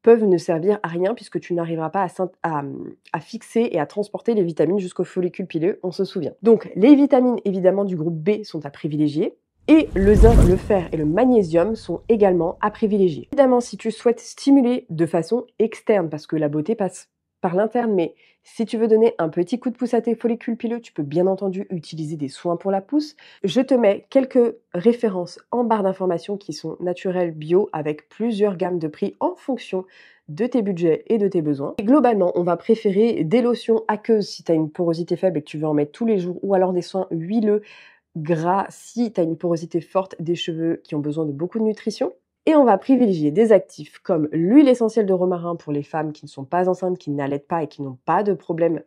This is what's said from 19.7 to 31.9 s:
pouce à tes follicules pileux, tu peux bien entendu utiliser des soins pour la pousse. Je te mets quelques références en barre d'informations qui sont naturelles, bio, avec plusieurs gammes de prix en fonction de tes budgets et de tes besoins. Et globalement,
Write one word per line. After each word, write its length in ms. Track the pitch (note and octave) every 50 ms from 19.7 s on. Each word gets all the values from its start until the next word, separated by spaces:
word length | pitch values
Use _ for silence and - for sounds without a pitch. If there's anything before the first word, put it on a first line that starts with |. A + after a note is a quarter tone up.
| A3+
pouce 160 | _ B3+ A#3
à 80 | - A3+
tes 140 | A#3 A#3+ A3+
follicules 420 | A3+ - A#3 A#3 A#3 - - A3+
pileux, 240 | A3+ - A3 A#3 A#3
tu 140 | A#3 - _
peux 80 | -
bien 240 | D3+ C#3 D3 E3+ F3+
entendu 400 | F#3+ F#3+ F#3+ G#3 F#3+ F3+ F#3+ G3+ -
utiliser 480 | F#3+ E3 D3+ - - D#3 D#3+ D3 E3+
des 120 | D3+ D3 C3+
soins 280 | - - - F3 E3+
pour 140 | E3+ - G3
la 100 | G3 G3
pousse. 340 | F#3+ _ C#4+ D4+ D4+ - _ _ - - - _ -
Je 160 | F#3+ D3+ B3
te 140 | C4 - C#4
mets 320 | B3 A#3 G3 G3+ - _ _
quelques 480 | - C4+ C4 C4 - B3+ A#3 A#3 - - _ _
références 680 | - F3 E3+ A#3 A#3 A#3+ - A3 F#3+ F3+ F3 E3+ - - _ _
en 140 | - A#3+ B3
barre 180 | A3 A3+ G#3+
d'informations 560 | F#3+ F#3+ F#3+ - F#3+ F#3 E3+ E3 - - G3+ G3
qui 160 | - - D3+
sont 240 | - - D#3+ D#3+ -
naturelles, 520 | F3+ F3+ F3+ F3+ - F#3+ F3+ F#3 F3+ E3+
bio, 360 | D#3+ D#3 D3+ D#3 F3 F#3+ G#3 - -
avec 340 | D#3+ D3 D3+ D3+ D3+ _ _
plusieurs 480 | - - G#3+ A#3+ A3+ G3 G#3 G#3 F#3+
gammes 220 | E3 F#3 F3 F3+ F3
de 100 | D#3 D#3
prix 280 | D3+ - G3+ F#3 - _
en 140 | C4 E4 F4+
fonction 480 | _ - - B3+ A#3 - - G3 F#3 F#3 _ _ - - _ _ _ _ -
de 180 | D3 D#3+ A3+
tes 160 | B3 - B3
budgets 420 | G3+ G3+ F#3+ E3 F3 E3 D#3 D3 - -
et 100 | A3+ A3+
de 100 | G3+ F#3+
tes 140 | F#3+ F3
besoins. 320 | D3+ D3+ D3 C3+ C#3 - -
Et 80 | - G3+
globalement, 480 | G#3